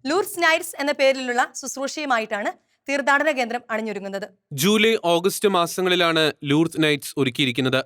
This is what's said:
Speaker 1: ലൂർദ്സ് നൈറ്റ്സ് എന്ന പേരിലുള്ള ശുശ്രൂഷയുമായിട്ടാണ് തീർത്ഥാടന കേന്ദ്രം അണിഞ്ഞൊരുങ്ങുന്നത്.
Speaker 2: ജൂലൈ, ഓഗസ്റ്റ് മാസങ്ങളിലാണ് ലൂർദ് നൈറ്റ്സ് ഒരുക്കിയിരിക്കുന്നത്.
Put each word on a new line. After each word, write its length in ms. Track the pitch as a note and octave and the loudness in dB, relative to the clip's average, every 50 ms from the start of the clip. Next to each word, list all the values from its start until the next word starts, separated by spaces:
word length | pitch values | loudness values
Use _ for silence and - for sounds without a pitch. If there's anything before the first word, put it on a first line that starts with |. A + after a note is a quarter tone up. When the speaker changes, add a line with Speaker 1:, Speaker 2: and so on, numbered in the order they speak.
| _ | _
Speaker 1:
ലൂർദ്സ് 360 | C4 D#4 F#4+ G#4 - - F4 E4+ | -2 -2 -2 -2 -2 -4 0 2
നൈറ്റ്സ് 300 | D#4+ D#4+ E4+ E4+ - - - | 2 2 2 -2 -8 -8 -4
എന്ന 120 | C4+ D4 | -2 -2
പേരിലുള്ള 520 | C#4+ C#4+ C#4 C4+ C4+ C4+ C4 B3 A#3+ A#3+ C4+ - - - | 0 2 2 2 2 0 -4 -2 -2 -2 -2 -2 -4 -12
ശുശ്രൂഷയുമായിട്ടാണ് 880 | - B3 - B3+ C#4 B3+ - D#4 D4+ C#4 B3 A3+ A3 G#3+ A3 G3+ G#3+ D4+ F#4 _ _ _ _ _ _ - | -12 -10 -8 -6 -8 -6 -6 -8 -2 -2 -2 -2 -2 -4 -6 -6 -6 -8 -8 _ _ _ _ _ _ -4
തീർത്ഥാടന 420 | C#4 C#4 C4 C#4+ C#4 C#4 D4 D#4 D4 C4 | -4 -2 2 2 2 4 2 2 0 0
കേന്ദ്രം 240 | B3 A3 A#3 A#3+ A#3+ - | -2 -4 -4 -8 -6 -6
അണിഞ്ഞൊരുങ്ങുന്നത്. 560 | A3+ G#3+ A3 A3 G3+ G3 F#3+ G3 G3 G3 F3+ - _ _ _ _ | -6 -6 -4 -6 -8 -8 -8 -8 -8 -8 -10 -10 _ _ _ _
Speaker 2:
ജൂലൈ, 440 | D3 C3+ C#3 G3 G#3+ A3 G#3+ A3+ A3+ G#3+ - | -4 0 2 4 4 6 4 4 2 2 2
ഓഗസ്റ്റ് 440 | E3+ E3+ E3 E3+ G3 - - - G3+ | 2 2 4 2 0 -2 2 0 2
മാസങ്ങളിലാണ് 840 | G3 F3 E3+ E3 - - F#3 F#3 F3+ F3+ F3 E3 E3 D#3+ D#3 D3+ - _ - C#3+ | 2 2 0 0 -2 -2 0 0 2 2 2 2 4 2 2 2 0 _ -2 0
ലൂർദ് 320 | C#3+ D3+ E3 D#3+ - D#3 D#3 | 2 2 2 0 2 2 2
നൈറ്റ്സ് 300 | D3+ D3 C#3 - - - D3+ | 2 2 0 -4 -8 -2 -2
ഒരുക്കിയിരിക്കുന്നത്. 600 | C3+ C3 A#2+ - D3 B2+ A#2 A2+ B2+ C3 B2 C3 C3 | -2 -2 0 0 -2 0 0 0 0 0 0 0 -2